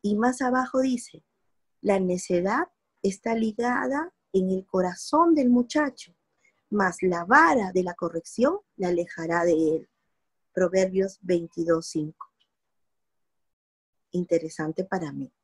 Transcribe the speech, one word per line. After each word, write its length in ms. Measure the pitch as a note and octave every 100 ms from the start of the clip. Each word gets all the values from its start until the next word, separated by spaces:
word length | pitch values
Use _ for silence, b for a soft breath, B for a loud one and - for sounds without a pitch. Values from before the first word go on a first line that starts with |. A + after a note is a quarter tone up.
Y 140 | G#3 G#3
más 260 | A#3+ B3+
abajo 380 | C4 B3+ B3+ C4
dice, 440 | C4 B3 - - _ _ _ _ _ _
"La 180 | F#3+ G3
necedad 720 | F#3 F3+ - F3+ F#3+ A#3+ F4+ _ _ _
está 320 | G3 F#3+ A3+ A3+
ligada 800 | A3 G#3+ A#3+ B3 C4 C#4 E4+ _ _
en 180 | G3 F#3
el 140 | F#3+ F#3+
corazón 680 | F#3 F3+ F3+ - D4+ E4+
del 160 | D#4 B3
muchacho, 640 | A#3+ A#3+ D4+ D4 - - _ _ _ _ _ _
mas 320 | G#3 F#3 -
la 220 | F#3 F3
vara 480 | E3+ C#4 E4 C#4 F#3+
de 100 | F#3
la 140 | F3+ -
corrección 640 | E3+ E3 - - C4 G4 _ -
la 140 | F3+
alejará 560 | F3 F3 - E3 E3+ F3
de 80 |
él". 360 | D#3+ D#3 D#3+ - _ _ _ _ _ _
Proverbios 640 | - F3+ F#3+ F#3+ F#3 G3 -
veintidós 680 | F3+ F3 E3+ - E3 E3 -
cinco. 440 | E3 D3+ - - _ _ _ _ _ _ _ _ _ _ _ _ _ _ _ _ _ _
Interesante 720 | F3+ F3 E3 D#3+ - D#3 -
para 280 | F#3 F#3+ D#3
mí. 220 | C#3 C3+ _